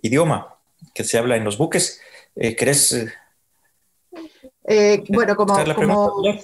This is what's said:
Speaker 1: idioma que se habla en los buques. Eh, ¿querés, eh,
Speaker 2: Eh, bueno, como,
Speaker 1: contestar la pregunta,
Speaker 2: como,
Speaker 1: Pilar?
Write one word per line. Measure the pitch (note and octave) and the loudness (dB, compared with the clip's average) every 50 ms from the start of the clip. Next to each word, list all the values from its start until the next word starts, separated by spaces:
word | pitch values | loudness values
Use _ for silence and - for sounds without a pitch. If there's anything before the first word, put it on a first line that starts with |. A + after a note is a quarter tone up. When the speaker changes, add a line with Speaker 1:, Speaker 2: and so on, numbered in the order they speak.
Speaker 1:
idioma | - A2+ B2 D3+ E3+ D#3+ B2 F#2+ - - - _ _ _ _ _ - - - | -4 0 2 2 2 2 0 -4 -6 -12 -20 _ _ _ _ _ -20 -16 -10
que | - G#2 | -8 -6
se | - - | -2 0
habla | A2+ A#2 B2 A#2+ | 0 0 2 0
en | A2+ A2 | 0 0
los | G#2+ G2+ | -2 -2
buques. | A2 D#3 E3 - F3+ - - - - - - - - - _ - | -2 -2 0 0 0 -2 -2 -6 -12 -20 -20 -20 -20 -20 _ -10
Eh, | - - A2+ A2 | -6 -4 -4 -2
¿querés, | - A#2+ B2+ C#3+ C#3+ - - B2+ | 0 0 0 2 2 2 0 0
eh, | A#2+ A2+ A2 - - - _ _ _ _ _ _ _ _ _ _ _ _ _ _ _ _ _ - E4 E4 - _ _ - C4 _ _ - | -2 -4 -6 -10 -16 -20 _ _ _ _ _ _ _ _ _ _ _ _ _ _ _ _ _ -20 -20 -20 -20 _ _ -20 -20 _ _ -4
Speaker 2:
Eh, | - G#3+ G#3+ G#3 G#3 G#3 G3 G3+ - | 0 2 4 4 4 4 2 0 0
bueno, | G3+ A#3 A3+ G3 G3+ | 0 0 2 2 2
como, | G3+ G#3 | 0 2
Speaker 1:
contestar | G3 G3+ G3 D3+ | 2 2 2 2
la | D#3 D3+ | 0 0
pregunta, | A3 G3+ G3+ G3 | 0 2 2 2
Speaker 2:
como, | G#3 G3+ G#3 G3+ G3+ | 2 2 0 0 0
Speaker 1:
Pilar? | F#3+ G#3 G#3 G#3 | 0 -2 -2 -2